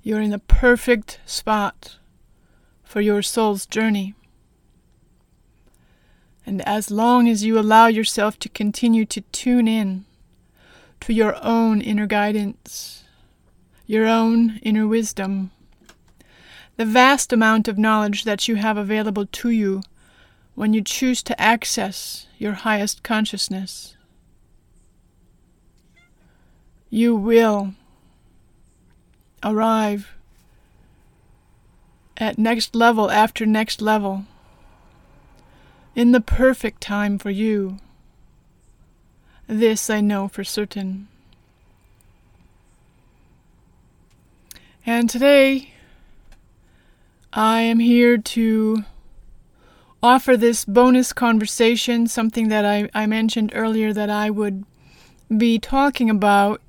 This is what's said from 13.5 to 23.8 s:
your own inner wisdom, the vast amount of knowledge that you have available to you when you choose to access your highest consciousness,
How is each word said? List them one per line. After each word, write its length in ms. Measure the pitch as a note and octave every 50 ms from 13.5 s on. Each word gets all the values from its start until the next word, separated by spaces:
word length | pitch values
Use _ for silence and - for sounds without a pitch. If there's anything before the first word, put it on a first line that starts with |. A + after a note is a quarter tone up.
| _ _ _ _ _ _ _
your 220 | - G#3+ A3 A3+
own 520 | A3+ A3+ A3+ A3+ A3+ A3+ A#3 A#3 A3+ A3 G#3+ -
inner 240 | G#3+ G#3+ G#3+ G#3+
wisdom, 640 | G#3+ A3 A3+ A3+ G#3+ - - G3 F#3+ G3 G3 F#3+ F#3 _ _ _ _ _ _ _ _ - _ _ _ _ _ _ _ _ _ _ - - - - _ _
the 80 | - A3+
vast 480 | A3 G#3+ B3+ B3+ C4 C#4+ C4+ - - B3
amount 340 | A3+ A3+ A3 A3 A3 G#3+
of 120 | A#3 G#3 G3
knowledge 440 | G#3+ A3 A3 G#3+ G#3+ G#3 G3+ G#3 -
that 220 | A3+ G#3 G3 -
you 80 | - A3+
have 200 | G#3 G3+ A3 G#3+
available 500 | G#3 G#3 F#3+ G#3+ G#3+ G#3+ G#3+ G3+ G#3 G3+
to 240 | G3 - - - A#3+
you 320 | A#3 A3 G#3 G3 F#3+ F#3+ G3 - _ _ _ _ _ _ _ _ _ _ _ _ _ -
when 140 | G#3 G#3+ G#3+
you 80 | A3 G3
choose 400 | - - - C4 B3+ B3+ - -
to 180 | - A#3+ -
access 840 | - G#3+ A#3 A3+ - - - - G3 F#3+ F#3+ - - - - - - _ _
your 160 | _ - G#3 G3+
highest 500 | - - A3+ G#3+ G#3 G3+ G#3 - - _
consciousness, 960 | - A#3 G#3+ G#3+ - - G3 - - F#3+ F#3+ F#3+ F#3 - -